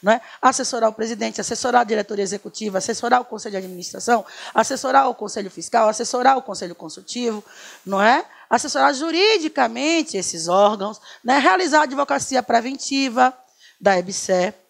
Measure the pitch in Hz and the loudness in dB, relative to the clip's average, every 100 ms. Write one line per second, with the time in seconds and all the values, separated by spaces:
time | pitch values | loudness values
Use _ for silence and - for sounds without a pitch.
0 | 190 233 - - 254 262 247 240 220 214 | -4 -4 -6 -4 -2 -2 -6 -2 -2 -2
1 | 220 226 226 220 202 226 254 240 233 220 | -8 -6 -8 -8 -8 -6 0 0 2 -2
2 | 202 208 196 190 - - 214 190 185 226 | -2 -4 -4 -6 -10 -8 -4 -4 -4 -4
3 | 233 247 240 220 220 196 185 180 180 - | 0 0 0 -12 -8 -10 -10 -12 -12 -10
4 | 208 233 - - - - 226 269 269 262 | 0 0 0 -14 -4 0 0 -2 2 4
5 | 269 247 208 - 196 175 165 233 220 220 | 4 0 -8 -8 -8 -10 -2 2 2 2
6 | 233 254 247 269 254 185 180 175 160 175 | -4 2 2 2 -2 -10 -10 -12 -16 -16
7 | 190 240 240 214 - - - - - 196 | -12 -4 -4 -4 -10 -20 -20 -18 -4 4
8 | 208 269 - - - 247 294 285 269 277 | 6 4 0 -16 -2 -2 0 2 2 2
9 | 320 330 415 440 311 302 240 226 285 330 | -2 2 4 2 0 0 0 0 0 0
10 | 294 196 180 175 165 180 202 214 196 220 | 0 -4 -6 -6 0 4 4 4 -6 -10
11 | - - 233 269 277 381 359 302 302 269 | -20 -12 0 2 4 2 2 2 2 0
12 | 277 277 - 262 - 233 233 269 - 269 | -2 -2 0 -2 2 0 0 -8 -4 -2
13 | 269 233 254 262 _ _ - _ 190 185 | 0 2 2 2 _ _ -20 _ 2 2
14 | 180 196 - 185 185 - _ | 0 -8 -2 0 0 -4 _